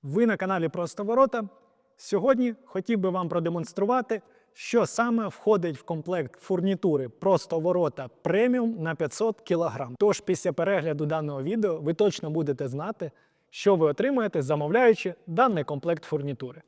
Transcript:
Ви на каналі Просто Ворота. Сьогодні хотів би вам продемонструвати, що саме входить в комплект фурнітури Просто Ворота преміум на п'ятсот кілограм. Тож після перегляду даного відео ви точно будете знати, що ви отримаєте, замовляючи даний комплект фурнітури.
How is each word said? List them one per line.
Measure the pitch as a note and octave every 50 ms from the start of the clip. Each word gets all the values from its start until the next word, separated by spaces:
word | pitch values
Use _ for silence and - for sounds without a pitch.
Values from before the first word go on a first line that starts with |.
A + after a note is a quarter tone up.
| -
Ви | C#3 C#3 G3 A#3+
на | A3+ G#3
каналі | - F#3+ F#3 F#3+ F#3 E3 D#3+
Просто | - E3 F3 D#3+ - - G#3
Ворота. | G3+ A#3 B3 C4+ B3+ - A#3+ G#3+ G3 - _ _ _ _ _ _ _ _
Сьогодні | _ - - - G3 E3+ C4 C4+ A#3+ B3+ A#3+ A3+ - _
хотів | _ - F#3+ F#3 - A#3 G#3
би | F#3 F#3+
вам | F3+ F#3 F3+ E3
продемонструвати, | F3 F3 E3 E3+ E3+ F3 E3 - - - G3+ G3+ B3+ B3+ A#3+ - A3+ G#3 _ _ _ _ _ _ _
що | - - - - A#3 G#3
саме | - - - A#3 A#3+ A#3 A3+ A3+ G3
входить | - - - G#3 G#3+ G3+ E3+ F3 D3+ C3
в | -
комплект | - E3+ D#3+ D3+ F3 F#3 F3 D3+ B2 - -
фурнітури | - - F#3+ F3+ F3 G3 G3 F3+ - F#3+ D#3 C#3+ C3 B2
Просто | - _ - F#3+ F#3+ D#3 - - - E3
Ворота | D#3+ F3 F3+ F3+ F3 D3+ - - C3+ B2 _ _ _
преміум | E3 E3+ G3 A#3 B3+ B3 B3+ A#3+ A3+ A3+ G#3 D#3
на | D#3+ D#3+
п'ятсот | - E3 C#3+ - - G#3+ A3+ G#3 -
кілограм. | - - F3+ E3 E3+ D#3+ A2 A2+ C#3 A#2+ B2 -
Тож | G3+ G#3 G3 -
після | - - F#3 D#3 - F#3 D3+
перегляду | - E3 F#3 G3+ F#3 D3+ E3 D3+ D3 D3+
даного | D3 D#3+ D#3+ D#3 D3 C#3+ C3+ C3+
відео | D3+ G#3 A3+ G#3 G3+ E3 D#3
ви | D3+ C#3+ E3
точно | - G#3 G#3 - - - D#3
будете | D3+ E3 D#3+ C#3+ C#3+ C3 C#3+ C3
знати, | B2 C#3 D#3 G3 A3 _ - D3+ _ _ _ _ _ _ _ _
що | _ - - G3+ G3
ви | F3 D#3+
отримаєте, | D3+ C#3+ - G#3+ C4 C#4+ B3+ A3 G3+ - E3+ C#3
замовляючи | C3 D#3 D3+ D3+ D3 F3 A#3 B3+ A#3+ A3 - - F#3 F3 _ _
даний | - E3 F3 B3+ B3+ G#3+ E3 C#3+
комплект | - D3+ C#3+ - E3+ E3+ D#3 -
фурнітури. | - - D#3 C#3 C#3+ C#3 A#2 C3+ B2 A#2+ - _